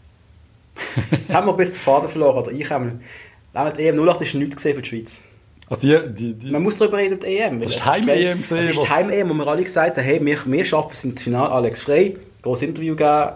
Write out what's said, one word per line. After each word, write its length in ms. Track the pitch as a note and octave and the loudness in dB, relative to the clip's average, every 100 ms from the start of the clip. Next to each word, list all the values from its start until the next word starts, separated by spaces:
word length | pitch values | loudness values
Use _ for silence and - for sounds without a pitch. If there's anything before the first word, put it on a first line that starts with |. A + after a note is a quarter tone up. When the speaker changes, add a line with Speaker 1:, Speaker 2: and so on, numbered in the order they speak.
| - _ _ - - _ _ - | -20 _ _ -20 -20 _ _ -14
Speaker 1:
<laughs> 340 | - - - | -6 -6 -2
Speaker 2:
Jetzt 220 | D#3+ - | -2 0
haben 120 | E3 G3 | 2 2
wir 60 | |
ein 40 | F#3 | 2
bisschen 180 | F3+ | 0
den 60 | - | 0
Faden 280 | - C#3 D#3+ | 2 2 2
verloren, 300 | D#3+ C#3+ B2+ | 2 4 4
oder 140 | A#2 | -2
ich 160 | C3+ D3 | -6 -4
habe, 220 | C#3+ A#2+ A#2+ - - - - _ | -2 -4 -6 -14 -20 -20 -20 _
nein, 200 | - D3+ D3+ | -4 -4 0
die 60 | |
E 60 | D#3+ | 2
M 80 | D3+ | 4
null 120 | E3 | 4
acht 120 | E3 | 2
ist 120 | D#3+ | -2
nichts 220 | C#3 C#3+ C#3 | -2 -4 -2
gesehen 180 | D#3 C3+ | -2 -2
für 60 | |
die 60 | A#2+ | -4
Schweiz. 320 | A2+ A2 - - - _ _ - | -10 -10 -16 -20 -20 _ _ -10
Speaker 1:
Also 180 | A2 C3+ | -2 4
die, 240 | D#3 D#3 | 4 2
die, 220 | G#2 A#2 | -4 -6
die 160 | A2 C3 | -6 -4
Speaker 2:
Man 100 | D3 | -2
muss 140 | F#3+ G3+ | 0 2
darüber 200 | G#3 G3+ | 0 2
reden, 200 | G3 F#3+ | 0 -2
die 80 | F#3+ | -4
E 120 | G3 | -2
M. 220 | A3 A#2+ | -2 -2
Speaker 1:
Das 120 | A#2 | -4
ist 100 | - | -2
Speaker 2:
Weil 100 | C3+ | 0
Speaker 1:
Heim-E 300 | F3 A3 D3 F3+ | 2 2 2 2
M 120 | F3+ | 0
Speaker 2:
das 100 | - | -2
Speaker 1:
gewesen, 180 | E3 E3+ | 0 0
Speaker 2:
ist 60 | D3 | 0
die 40 | |
Speaker 1:
was 80 | C#3 | 2
Speaker 2:
Heim-E 280 | D3 G3+ G3+ | 2 2 0
M, 100 | F#3 | 0
wo 40 | |
wir 120 | D3+ C#3+ | 0 0
alle 160 | D#3 | -2
gesagt 340 | F3+ E3+ E3 D3+ | 0 0 0 0
haben, 80 | |
„Hey, 200 | B2+ D#3+ | 0 2
wir, 140 | D3 D3 | 2 0
wir 200 | C3 C#3 | 0 0
schaffen 260 | F3+ D#3 - | 2 0 -2
es 120 | - | -6
ins 180 | C3 A#2 | -8 -6
Finale“, 280 | A#2+ A#2+ C#3+ | -4 0 0
Alex 300 | C3 A#2 - | 2 0 -2
Frey, 340 | - D3 G3 - - - | 0 2 2 0 -14 -10
großes 260 | A#2+ B2 C#3+ | -4 -2 -4
Interview 260 | D3 D#3+ | -4 -4
gegeben, 360 | D#3 D3+ D3 D3 | 0 2 2 0